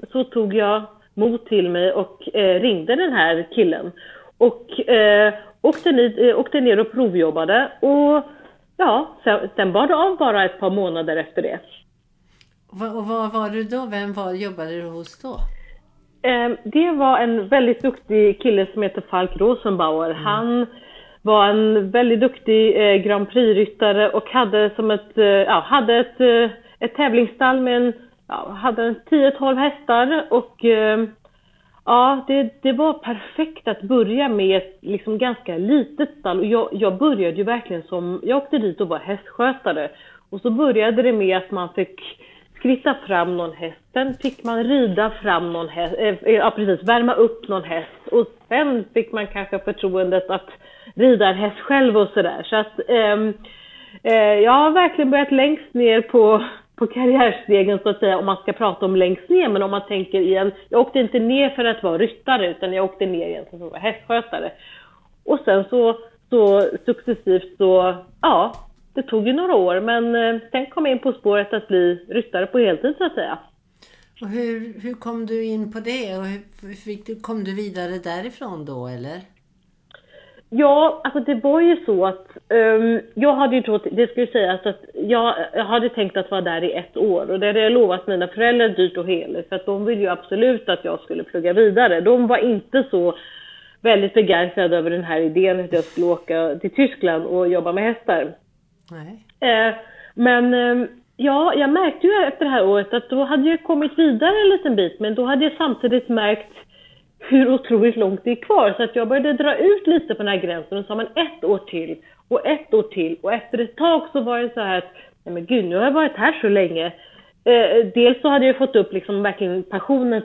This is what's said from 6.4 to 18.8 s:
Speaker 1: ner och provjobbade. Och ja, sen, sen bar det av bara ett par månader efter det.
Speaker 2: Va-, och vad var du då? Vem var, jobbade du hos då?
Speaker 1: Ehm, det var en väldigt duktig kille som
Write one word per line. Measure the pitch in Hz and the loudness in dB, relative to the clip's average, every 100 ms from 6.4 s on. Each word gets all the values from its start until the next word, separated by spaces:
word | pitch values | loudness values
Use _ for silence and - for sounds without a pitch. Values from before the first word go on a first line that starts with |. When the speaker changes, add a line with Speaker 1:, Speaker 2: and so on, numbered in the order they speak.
| 269 294 | 0 0
Speaker 1:
ner | 247 202 | 2 2
och | 220 | 0
provjobbade. | 226 240 180 165 156 160 220 269 - | 0 0 2 0 0 0 0 0 -2
Och | 277 285 294 294 285 - - _ _ - | 0 2 4 2 -2 -14 -20 _ _ -2
ja, | 349 220 311 - | 0 0 -2 -6
sen, | - 208 196 - | -2 -2 -2 -4
sen | 190 | -2
bar | 185 285 | 0 0
det | 311 | 2
av | 370 359 | 0 0
bara | 254 208 190 | 0 0 -2
ett | 269 | -2
par | 190 | -4
månader | 202 185 165 165 160 | -2 -4 -4 -4 -4
efter | 160 - | -4 -6
det. | 170 - - - _ _ _ _ _ _ _ _ _ | -6 -8 -14 -20 _ _ _ _ _ _ _ _ _
Speaker 2:
Va-, | 185 226 226 | -12 -10 -8
och | 208 | -6
vad | 226 220 | -4 -4
var | 220 214 | -4 -4
du | 220 | -6
då? | 214 247 254 | -6 -6 -6
Vem | 202 202 | -8 -8
var, | 202 190 | -6 -6
jobbade | 185 202 175 160 170 | -6 -8 -8 -10 -8
du | 170 | -10
hos | 165 165 - | -12 -16 -16
då? | 262 - - - - - _ _ _ _ 254 | -14 -6 -6 -6 -16 -20 _ _ _ _ -2
Speaker 1:
Ehm, | 247 240 233 | 0 -2 -4
det | 220 294 339 | -2 0 0
var | 302 269 254 | 2 2 2
en | 233 233 196 | 2 -2 2
väldigt | 269 240 233 | 2 2 0
duktig | 269 247 - 214 208 202 | -2 -4 -2 2 4 2
kille | 254 202 190 | 0 2 0
som | 220 | -2